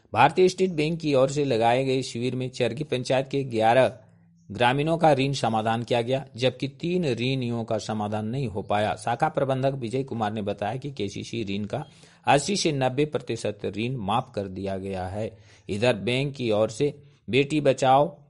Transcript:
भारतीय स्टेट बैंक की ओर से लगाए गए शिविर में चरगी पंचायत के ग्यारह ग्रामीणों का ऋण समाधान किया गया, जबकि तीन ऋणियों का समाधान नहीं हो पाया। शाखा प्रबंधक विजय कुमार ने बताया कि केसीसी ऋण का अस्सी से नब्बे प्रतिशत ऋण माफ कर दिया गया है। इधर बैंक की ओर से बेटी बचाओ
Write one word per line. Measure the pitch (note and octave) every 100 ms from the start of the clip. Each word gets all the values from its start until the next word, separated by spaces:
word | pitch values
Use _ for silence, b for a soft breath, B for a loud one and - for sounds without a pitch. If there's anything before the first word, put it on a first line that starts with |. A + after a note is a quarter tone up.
| b
भारतीय | G#2 C#3 E3 F#3
स्टेट | F3+ F#3+
बैंक | D#3 D3+ E3
की | D#3
ओर | C3+ C3+
से | C#3+ C#3
लगाए | A2+ A#2 B2+ C3+
गए | C3
शिविर | B2+ A#2 B2+ B2+
में | B2+
चरगी | B2+ A#2+ A#2+
पंचायत | D3+ B2+ B2 C3 C#3
के | C#3
ग्यारह | C3+ A2+ A2 B2 A#2 - b b b _ -
ग्रामीणों | G#2 A#2+ C#3 D3+ E3
का | D#3+
ऋण | C3+ C3+
समाधान | C3+ A#2 A2+ A2 A2+
किया | A#2 A#2+
गया, | A#2 C3 - -
जबकि | B2+ B2+ C#3
तीन | - E3+ F3+ D#3
ऋणियों | A2+ B2 C3+ A#2+ A#2
का | A2+ A2
समाधान | - G#2+ G#2 G#2+ G#2+
नहीं | C3 B2+
हो | G2+
पाया। | F#2 G#2 G#2 -
शाखा | - A#2+ D#3
प्रबंधक | - C3 C3 C3+
विजय | C#3 A#2 B2+
कुमार | C3+ A2+ G#2+
ने | G#2+
बताया | G2+ G2 G#2 A#2
कि | C#3+
केसीसी | C3+ G2+ A2 G#2+ A2+
ऋण | G2+ G2 G#2
का | A#2+ - b b b -
अस्सी | C#3 C#3+ G3+
से | E3+
नब्बे | C#3+ B2+ B2+ D3+
प्रतिशत | C3+ - A2+ G#2+ G2+ G#2
ऋण | F#2+ A#2 C3
माफ | F#2+ A#2 - -
कर | G2
दिया | F#2 F#2+ G2
गया | G2 F#2+ F#2
है। | G2+ A2 - b b b
इधर | G2+ A#2+ G#2+
बैंक | G2 B2+ C#3+ C3+
की | A#2+
ओर | G#2 A2
से | - C#3+ - b b -
बेटी | A#2+ C#3+ D#3
बचाओ | C#3+ B2+ C#3 C3+ D3+ - _